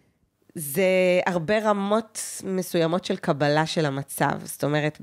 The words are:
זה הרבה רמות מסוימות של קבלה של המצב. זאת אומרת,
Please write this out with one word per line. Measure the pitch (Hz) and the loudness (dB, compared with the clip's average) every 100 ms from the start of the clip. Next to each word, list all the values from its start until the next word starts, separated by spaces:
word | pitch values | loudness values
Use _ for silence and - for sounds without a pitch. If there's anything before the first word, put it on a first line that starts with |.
| _ _ _ _ _ | _ _ _ _ _
זה | 170 143 147 185 185 180 180 - | -12 -6 0 2 4 4 4 2
הרבה | 180 151 214 | -2 0 0
רמות | 214 202 196 214 226 - - - | 2 0 2 0 -2 -12 -12 -10
מסוימות | 190 185 180 175 160 180 | -4 -4 -2 0 2 0
של | - 190 | -2 -4
קבלה | - 143 147 147 160 | -2 0 2 2 0
של | - 151 | 0 0
המצב. | 135 139 - 143 - | -2 -8 -2 0 0
זאת | - - | -8 -4
אומרת, | 143 151 147 - | -2 0 0 -4